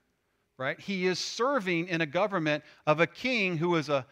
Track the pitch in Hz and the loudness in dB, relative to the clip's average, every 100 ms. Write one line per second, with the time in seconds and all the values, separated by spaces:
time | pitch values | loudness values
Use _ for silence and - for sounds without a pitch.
0 | _ _ _ _ _ - 131 160 - 196 | _ _ _ _ _ -6 -6 -4 -4 -2
1 | 180 170 - - 240 285 190 170 180 165 | 0 0 -4 0 2 2 0 -2 0 -2
2 | 160 170 202 196 156 151 - - - 151 | -2 0 0 0 0 -2 -4 -4 0 2
3 | 165 - 247 247 190 170 175 170 143 139 | 2 0 -2 0 0 0 0 0 0 -2
4 | 123 | -2